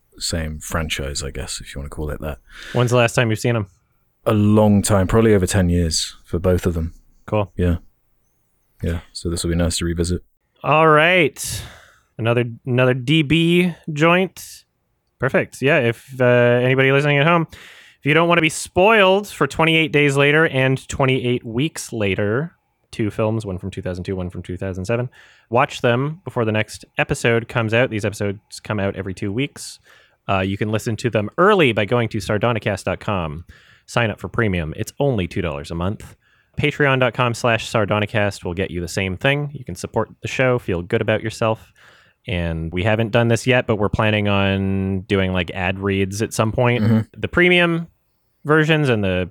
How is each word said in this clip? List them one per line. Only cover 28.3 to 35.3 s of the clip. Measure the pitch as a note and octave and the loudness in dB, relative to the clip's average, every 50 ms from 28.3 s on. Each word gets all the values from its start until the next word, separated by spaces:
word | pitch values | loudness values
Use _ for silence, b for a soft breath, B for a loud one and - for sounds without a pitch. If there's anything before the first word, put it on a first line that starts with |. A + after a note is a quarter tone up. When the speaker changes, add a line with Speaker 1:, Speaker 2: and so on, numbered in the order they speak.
| G2 G#2+ - _ - - | -4 -6 -10 _ -20 -20
Speaker 2:
come | - - A2 G2+ | -10 -6 -4 -2
out | F#2+ G2 - | -2 -2 -4
every | - G2 G2 F#2 | -6 -8 -10 -8
two | - A2 G2+ G2 | -8 -8 -6 -4
weeks. | A#2+ C#3+ - - - - - - - b b b b b b b b _ - | -4 -4 -6 -6 -12 -16 -16 -18 -20 b b b b b b b b _ -2
Uh, | G2+ F#2+ | 0 0
you | F#2+ G2 G2 - | 0 0 -2 -2
can | A2+ G#2+ | -2 -2
listen | A2 G#2+ - B2 A2 - | -2 -2 -2 -4 -6 -4
to | - A#2+ | -4 -2
them | G#2+ A2 G2+ G#2 - - | 0 0 -2 -2 0 2
early | F3 G3+ G#3+ F#3+ D#3+ B2 | 4 4 6 6 4 4
by | G#2+ A2 G#2+ | 4 2 0
going | F#2+ B2 B2 A#2 G#2+ | 2 0 0 0 -2
to | - A2 | -4 -6
sardonicast | - - A2 G2+ G2+ A#2 A#2+ G#2+ - A#2 G2 - - | -4 -2 -2 0 0 0 0 0 -2 -4 -4 -4 -4
dot | G2 F2 - | -4 -6 -4
com. | - - G#2 F#2 E2+ D#2 D2 E2 E2+ b b b b b b b b - | -4 -4 -4 -2 -4 -4 -8 -10 -14 b b b b b b b b -4
Sign | - B2 A#2+ G#2+ | -2 0 0 0
up | F#2+ - | -2 -6
for | - F#2 | -10 -8
premium. | - - A#2 G#2 F#2 F2 D#2+ D#2 D#2 - | -4 -2 0 0 0 -2 -4 -4 -6 -8
It's | A2 - - _ | -10 -10 -6 _
only | C#3 C#3+ B2+ G#2 F2+ | -2 -2 0 -2 -4
two | E2+ | -4